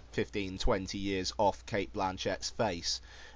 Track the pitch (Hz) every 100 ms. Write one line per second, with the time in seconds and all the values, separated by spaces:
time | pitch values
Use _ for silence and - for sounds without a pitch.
0 | - - 104 104 95 92 123 101 95 101
1 | 98 95 92 - 101 - - 107 95 104
2 | 95 92 107 92 - - 110 85 - -
3 | - - -